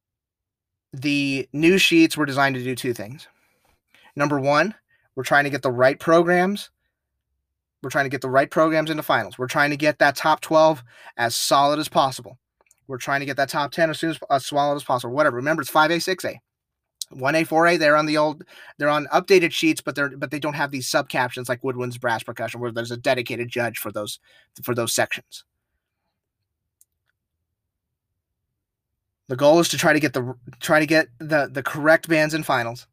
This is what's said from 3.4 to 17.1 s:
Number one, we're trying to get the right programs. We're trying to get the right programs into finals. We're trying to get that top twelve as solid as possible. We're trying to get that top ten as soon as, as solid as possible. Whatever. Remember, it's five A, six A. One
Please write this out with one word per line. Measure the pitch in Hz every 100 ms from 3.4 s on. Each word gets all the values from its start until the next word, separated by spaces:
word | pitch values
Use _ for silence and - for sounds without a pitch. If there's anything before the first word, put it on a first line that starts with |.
| _ _ _ _ _ _ _ 143
Number | 147 143
one, | 139 147 170 - _ _ _ -
we're | 127
trying | 143
to | 143
get | 139
the | 135
right | 123 131 143
programs. | 165 165 170 180 185 202 - _ _ _ _ _ _ _ _ _ _ _
We're | 131
trying | 147 139
to |
get | 135
the | 131
right | 135 151
programs | 170 160 160 156
into | 151
finals. | 147 127 101 123
We're | 127
trying | 156 147
to | 143
get | 151 -
that | 147 -
top | 160 -
twelve | - 214 156 - - - - -
as | 117 -
solid | - 143 143 151
as | 147
possible. | 170 139 - - - _ _ _ _ -
We're | 127
trying | - 139
to | 143
get | 139
that | 135
top | 160 143
ten | - 160
as | 147
soon | 165
as, | 151 -
as | 139 -
solid | 147 147 143
as | -
possible. | 127 123
Whatever. | 135 151 120
Remember, | 143 160
it's | 127
five | - 156
A, | 170
six | 185 180
A. | 104 - _ _ _ _ _ -
One | -